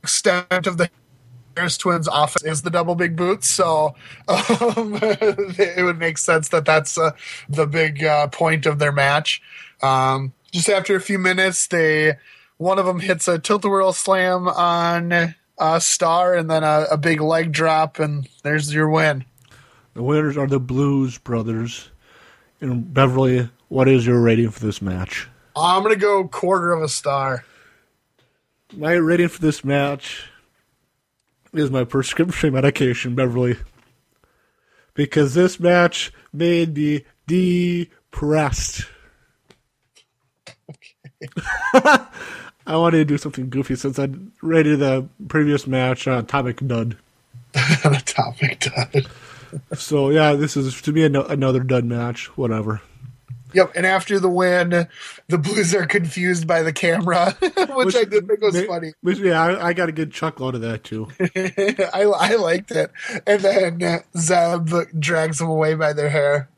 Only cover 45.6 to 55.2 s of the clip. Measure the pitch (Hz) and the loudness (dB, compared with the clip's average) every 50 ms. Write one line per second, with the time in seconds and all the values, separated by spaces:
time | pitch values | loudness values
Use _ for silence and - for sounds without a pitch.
45.6 | - 131 131 131 127 127 127 - - 135 131 123 113 - - 139 131 123 120 - | 0 -2 -2 0 0 0 -2 -2 -2 -2 -2 -2 -2 -2 -2 -2 -2 -2 -4 -4
46.6 | 139 135 123 117 113 117 110 - _ _ _ _ _ _ _ - - _ - 139 | -4 -2 -2 -2 -2 -4 -6 -8 _ _ _ _ _ _ _ -20 -20 _ -2 -2
47.6 | 127 135 160 143 - 151 139 135 - - - - 117 113 120 - - 131 - - | 2 2 2 2 4 2 2 2 -2 -4 -4 -4 -4 -4 -2 -4 -4 -4 -2 -4
48.6 | - 135 - - 120 - - 143 135 - - - - - - - - - - 151 | -6 -6 -4 -6 -6 -2 -2 -2 -2 -2 -12 -20 -20 -20 -20 -20 -20 -14 -14 -14
49.6 | - _ - 139 - - 151 143 139 135 151 156 156 151 147 143 147 147 - 143 | -12 _ -12 -12 -6 -2 0 0 2 4 4 4 4 4 4 2 0 -2 -2 -2
50.6 | 135 131 127 - - 151 151 160 160 151 139 139 135 - 147 135 135 131 131 131 | -2 -2 -6 -6 -4 -2 2 4 4 4 4 2 0 0 -2 0 0 2 2 0
51.6 | 127 131 131 123 117 117 120 120 120 120 117 - - - - - 135 117 110 110 | 0 0 0 0 0 0 -4 -4 -4 -6 -6 -10 -12 -14 -8 -6 -4 -2 -2 -2
52.6 | 104 110 110 104 - - - - - - - _ _ _ - - - - - 190 | -2 -4 -4 -6 -8 -16 -20 -20 -20 -20 -20 _ _ _ -18 -18 -18 -8 -2 -2
53.6 | 185 185 - 175 175 185 190 190 180 - 202 196 185 185 175 180 185 180 180 180 | -2 -2 -2 -2 -2 0 0 -2 -2 -2 -4 -2 0 0 0 2 0 2 2 0
54.6 | 175 175 175 175 170 - - - - - - - | 0 0 0 -2 -2 -4 -8 -20 -20 -20 -20 -20